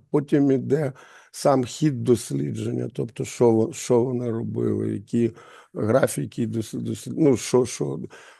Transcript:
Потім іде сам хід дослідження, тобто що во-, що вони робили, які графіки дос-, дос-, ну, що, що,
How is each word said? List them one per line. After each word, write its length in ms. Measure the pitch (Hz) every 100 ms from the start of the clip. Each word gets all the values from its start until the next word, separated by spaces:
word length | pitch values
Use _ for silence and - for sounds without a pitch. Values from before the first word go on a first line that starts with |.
| -
Потім 400 | 151 143 151 139
іде 420 | 135 123 139 143 - - - _
сам 320 | - - 135
хід 400 | 120 - 156 127
дослідження, 840 | 117 117 - 143 143 110 110 123 123
тобто 300 | - 127 -
що 260 | 135 - 120
во-, 220 | 113 113
що 320 | - - 123
вони 260 | 127 123 120
робили, 600 | 113 113 110 117 104 110
які 400 | 110 101 117 117 113 - - -
графіки 720 | - 107 127 - - 131 - 113
дос-, 340 | 113 110 131
дос-, 340 | 113 113 - 123
ну, 200 | 156 117
що, 300 | - 123 123
що, 340 | - 143 - - - - -